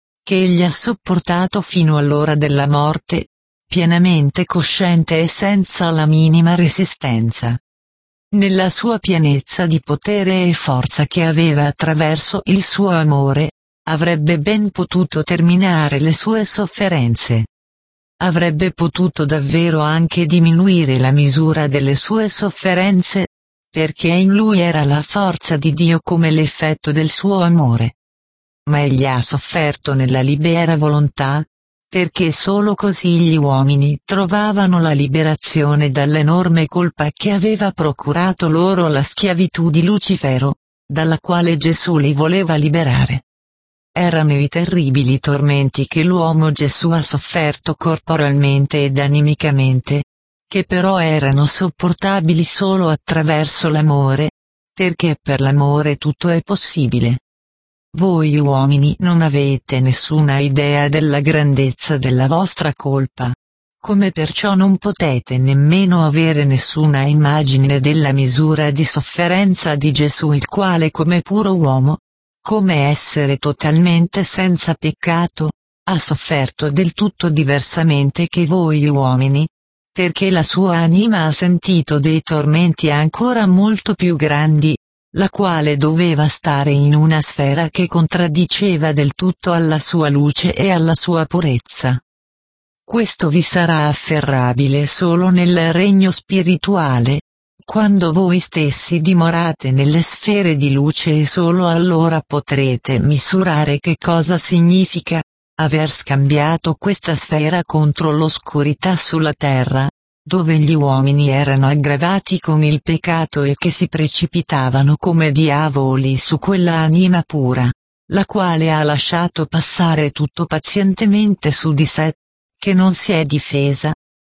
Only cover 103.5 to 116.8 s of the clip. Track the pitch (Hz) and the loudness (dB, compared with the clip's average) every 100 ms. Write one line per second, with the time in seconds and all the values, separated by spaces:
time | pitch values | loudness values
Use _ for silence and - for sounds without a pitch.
103.5 | 151 147 143 - 165 - 170 156 180 - | 0 0 -2 -2 -4 0 0 0 -2 0
104.5 | 180 170 185 185 175 - 160 - _ _ | 2 4 2 0 -4 -6 -6 -8 _ _
105.5 | - 156 156 156 - - 139 139 147 147 | -4 -2 0 -2 -4 -2 0 2 2 0
106.5 | 165 170 156 202 196 - 147 - 156 151 | 0 -2 -4 -4 -4 -4 -4 -2 -2 0
107.5 | 175 165 156 151 143 160 151 156 - - | -2 -2 0 0 0 -2 0 -2 -4 -6
108.5 | 147 143 147 190 180 - 160 156 143 147 | -2 -2 -2 -2 -2 -2 -2 -2 -2 -2
109.5 | 135 123 131 139 - _ _ - 185 165 | 0 0 -2 -4 -6 _ _ -4 -2 2
110.5 | 160 147 156 143 135 139 143 143 135 143 | 2 2 2 2 2 2 2 2 0 0
111.5 | 135 135 147 147 139 170 196 - 190 - | 2 2 2 0 0 0 -2 -2 -6 -2
112.5 | 156 151 151 - 160 - 165 160 151 143 | 0 2 0 -2 -4 -2 -4 -2 -2 -2
113.5 | 143 180 - 180 156 156 - 170 175 - | -2 -2 -2 -2 -2 -2 -2 -2 -4 -2
114.5 | 147 131 135 139 151 190 165 156 143 156 | -2 0 2 2 2 0 2 2 2 2
115.5 | 143 156 139 131 131 135 131 - 156 - | 2 0 0 0 0 -2 -2 -2 -4 -2
116.5 | 190 175 165 | 0 0 2